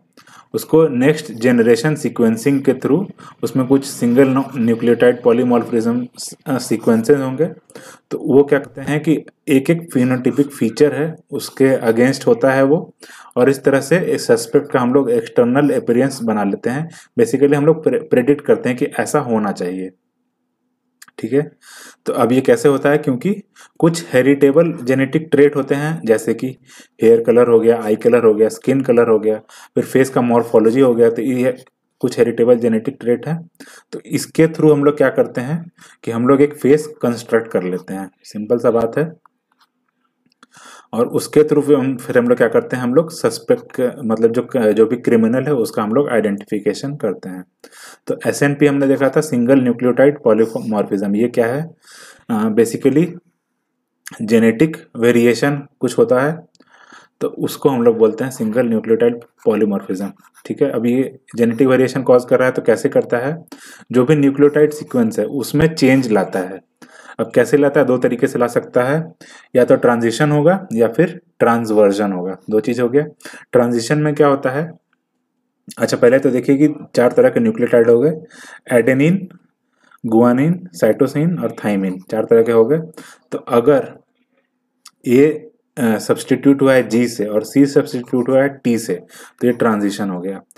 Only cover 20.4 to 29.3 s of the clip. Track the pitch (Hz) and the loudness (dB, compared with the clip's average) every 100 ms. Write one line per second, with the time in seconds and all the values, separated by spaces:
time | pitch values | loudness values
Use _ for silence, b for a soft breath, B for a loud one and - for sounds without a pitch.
20.4 | _ _ _ _ _ _ - - 110 135 | _ _ _ _ _ _ -20 -14 -4 -4
21.4 | 151 - B B B B - 127 - 127 | -4 -8 B B B B -8 -2 0 2
22.4 | 131 151 151 135 143 147 147 123 180 208 | 2 2 2 2 0 0 -2 -4 -4 -6
23.4 | - b b - 165 165 - 131 131 139 | -8 b b -2 0 0 -2 0 2 4
24.4 | 139 139 170 - 120 131 135 160 160 135 | 4 4 2 -2 -4 -2 -2 -4 -2 2
25.4 | 143 143 135 139 151 165 113 110 - 113 | 4 2 -4 -4 -4 -4 0 0 0 -6
26.4 | - - B B B _ 113 117 113 117 | -6 -12 B B B _ 4 4 4 4
27.4 | 120 113 113 117 110 110 120 120 113 104 | 4 4 4 0 0 -2 2 4 4 4
28.4 | 110 - - 135 135 120 113 110 104 | 0 0 -2 -2 0 2 2 2 0